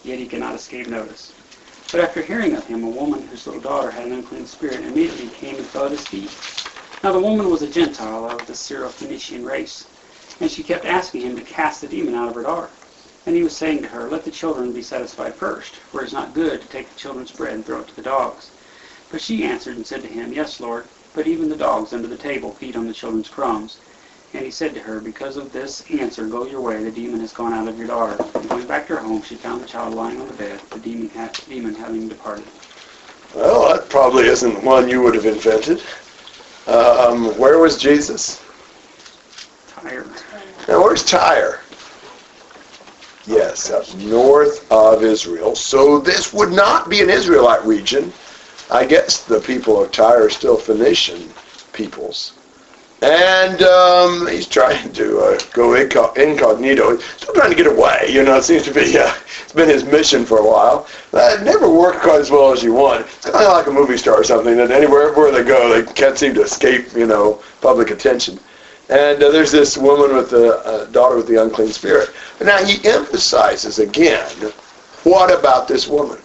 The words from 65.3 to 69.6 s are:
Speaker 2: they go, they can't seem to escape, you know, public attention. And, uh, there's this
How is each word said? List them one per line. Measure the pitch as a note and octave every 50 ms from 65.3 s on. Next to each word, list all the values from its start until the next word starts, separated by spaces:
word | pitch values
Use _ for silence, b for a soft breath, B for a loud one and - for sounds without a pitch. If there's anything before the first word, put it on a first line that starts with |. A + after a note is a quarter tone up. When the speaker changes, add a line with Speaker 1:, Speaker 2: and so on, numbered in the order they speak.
Speaker 2:
they | C#3 B2 A#2+
go, | A#2+ C3 C3 A#2+ A#2
they | A2+ A2+ A2+ - -
can't | - C#3 C3+ C3+ -
seem | C#3+ C#3 A#2
to | G#2+
escape, | G#2 - - - - B2+ B2+ A#2+ B2 - -
you | A#2 A#2 A2+
know, | G#2+ G#2 G#2 G#2+ G#2+ - B B B B
public | - - - - A#2 A2
attention. | G#2 G2+ - C3+ B2 A#2+ - - - G2 B B B B B B B B B _
And, | B2+ C#3 D3 D3 D3 C#3+ C#3+
uh, | C#3+
there's | D3 D#3+ D#3 C#3+
this | D3 D3+